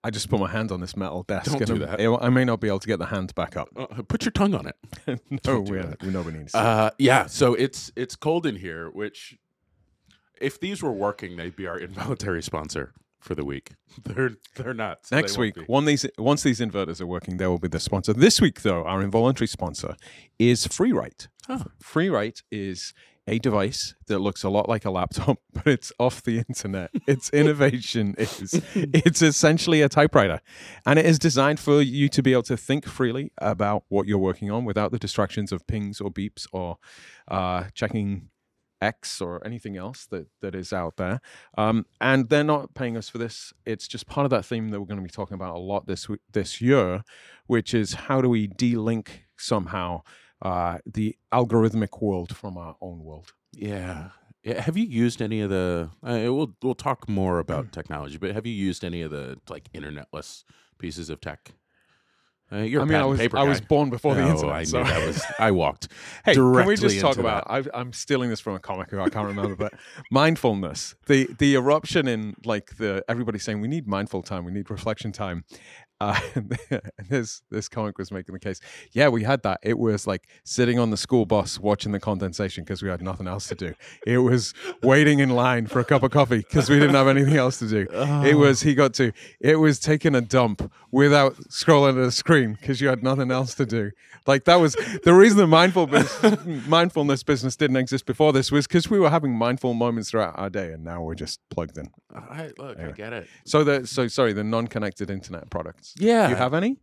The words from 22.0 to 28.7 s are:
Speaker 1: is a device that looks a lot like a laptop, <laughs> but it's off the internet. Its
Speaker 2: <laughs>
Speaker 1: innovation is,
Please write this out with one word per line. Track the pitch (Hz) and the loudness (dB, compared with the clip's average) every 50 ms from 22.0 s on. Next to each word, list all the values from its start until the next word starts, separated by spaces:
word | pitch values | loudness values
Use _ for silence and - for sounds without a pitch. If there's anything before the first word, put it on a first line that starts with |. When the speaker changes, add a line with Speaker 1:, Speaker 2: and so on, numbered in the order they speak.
| 170 196 160 107 104 113 - - _ _ | 0 0 0 -2 -2 -4 -8 -14 _ _
Speaker 1:
is | 110 104 98 98 92 90 - - _ _ _ _ _ _ _ | -8 -8 -6 -6 -8 -10 -12 -14 _ _ _ _ _ _ _
a | - 110 117 | -4 -4 0
device | 110 131 107 104 98 107 135 - - - - _ - | 0 2 2 2 2 0 -2 -6 -8 -10 -12 _ -6
that | - 107 95 | -4 -2 0
looks | 98 101 95 - | 0 -2 -2 -2
a | - 98 | -4 0
lot | 98 104 98 95 | 0 0 2 2
like | 113 104 - | -2 -2 -2
a | 104 | -4
laptop, | 95 90 90 - - - - - 131 - _ | -2 -2 -4 -4 -4 -2 0 0 0 0 _
<laughs> | _ | _
but | _ - - | _ -2 2
it's | 151 135 - - - - - | 2 2 2 -2 -12 -4 -2
off | 120 127 - - | -2 -2 -2 -2
the | - 123 113 113 113 - | -4 -4 -2 -2 -4 -6
internet. | 127 - - 101 95 95 87 - - 202 _ | -8 -10 -8 -8 -6 -6 -8 -6 -8 -6 _
Its | - 143 123 - - | 0 -2 0 -2 -2
Speaker 2:
<laughs> | - | 2
Speaker 1:
innovation | 147 147 151 151 143 143 139 127 123 107 - - 120 107 101 98 | 4 4 4 4 4 2 2 2 -2 -6 -4 -2 -2 -2 -2 -2
is, | - 110 104 - - 95 92 - 165 - - | -4 -4 -6 -4 -10 -8 -2 -2 -4 -4 -2